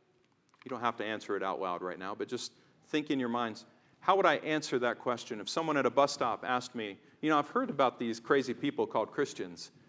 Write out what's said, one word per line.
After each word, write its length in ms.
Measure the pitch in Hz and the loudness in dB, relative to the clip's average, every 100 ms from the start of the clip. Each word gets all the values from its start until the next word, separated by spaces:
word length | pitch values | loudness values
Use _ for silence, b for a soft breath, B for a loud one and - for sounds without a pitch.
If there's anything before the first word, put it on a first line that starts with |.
| _ _ _ _ _ _ | _ _ _ _ _ _
You 40 | - | -10
don't 120 | 123 | -2
have 160 | 117 110 | -2 0
to 80 | |
answer 320 | 104 107 - 98 | -4 -4 -2 -2
it 60 | |
out 180 | 95 90 | 0 -2
loud 200 | 92 87 | -2 -4
right 180 | 90 85 | -4 -6
now, 160 | 95 | -8
but 140 | 107 107 | -6 -6
just 240 | 123 - b b b _ | -6 -8 b b b _
think 220 | 156 147 | -2 0
in 100 | 139 | 0
your 80 | 123 | 0
minds, 360 | 120 117 104 - b b b | 0 -2 -6 -14 b b b
how 160 | - 196 | 2 6
would 100 | 185 | 6
I 100 | 147 | 4
answer 420 | - 156 151 131 | 2 -2 0 0
that 180 | 120 110 | 0 0
question 420 | - 117 - 110 | -2 -4 -6 -8
if 80 | 98 | -4
someone 280 | - 160 147 | -2 2 2
at 100 | 127 | 4
a 40 | |
bus 220 | 120 139 | 6 4
stop 320 | - 127 101 | 2 -2 -2
asked 300 | 92 127 - | -2 -2 -2
me, 240 | 120 107 95 b b | -6 -8 -10 b b
"You 80 | 151 | 2
know, 80 | 151 | 2
I've 100 | 143 | 2
heard 220 | 240 262 | -2 -2
about 280 | 143 131 - | 2 2 2
these 200 | 120 110 | -4 -4
crazy 340 | - 143 127 | 2 2 4
people 340 | 120 143 139 107 | -2 -2 -2 0
called 260 | 117 104 | 0 -2
Christians, 580 | - 139 - 92 85 - b | -2 -4 -4 -10 -10 -16 b